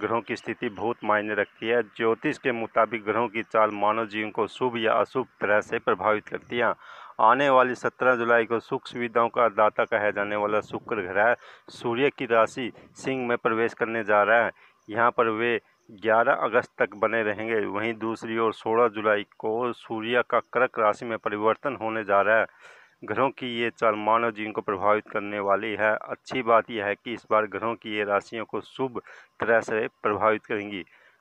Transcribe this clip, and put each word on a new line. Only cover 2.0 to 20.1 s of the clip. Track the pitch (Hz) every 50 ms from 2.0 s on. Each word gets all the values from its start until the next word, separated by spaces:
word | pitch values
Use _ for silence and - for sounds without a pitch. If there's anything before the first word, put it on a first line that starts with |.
| 117 113 113 107 - 151 135 -
के | - 139
मुताबिक | 120 117 110 107 - 123 113 107 110 113 104
ग्रहों | 104 104 110 120 117
की | 98 113 107
चाल | - - 113 110 107 104
मानव | 104 101 104 107 113 113
जीवन | 104 101 107 107 107
को | 98 - 110 95
शुभ | - - 131 127 117 117
या | 113 110 117
अशुभ | 117 104 - - 131 123 - _ -
तरह | - 98 104 107
से | 95 - - 117
प्रभावित | - - 110 90 92 107 107 107 - -
करती | - - - - - 120
है। | 117 110 92 - - - - - - - - -
आने | 113 110 120 131 143 143
वाली | 131 127 127 127 123
सत्रह | - - 123 - - 131 127 127
जुलाई | 117 117 117 120 117 113
को | 107 117 113
सुख | - - 135 127 - -
सुविधाओं | - 127 120 120 110 120 117 117
का | - 123 120 113
दाता | 101 104 110 107 - - 113
कहा | - - 107 104 104
जाने | 95 101 101 101 104
वाला | 104 104 104 104 107
शुक्र | 101 - - 110 - - 120 107
ग्रह | 95 87 95 98 104 117 120 - - - - - _ -
सूर्य | - - - 123 117 120 139 139
की | - - 139
राशि | 117 117 113 110 107 - 135 131 107 - - - - _
सिंह | - - - 135 131 127 120
में | 120 117
प्रवेश | - 120 113 110 117 113 -
करने | - 120 110 113 113 110
जा | 98 107 104 104
रहा | 101 113 120 113
है। | 101 - _ - _ _ _ _ -
यहाँ | 104 110 117 120
पर | 117 - 120 113
वे | 110 107 117 120 117 104 - _ _ _ _ -
ग्यारह | 120 98 90 110 110 113 117 127 143 - -
अगस्त | 127 104 123 107 - _ -
तक | 127 110 101
बने | 104 98 110 110 117 110
रहेंगे। | 107 104 98 107 113 117 110 101 98
वहीं | 95 101 107 113 117
दूसरी | 110 107 113 113 107 - 117 113 113
ओर | 113 110 101
सोलह | - - 113 110 113 120 117
जुलाई | 101 107 104 110 104 104 101 - _ -
को | - 110 110 117 127 120 113
सूर्य | - - - 120 110 107 113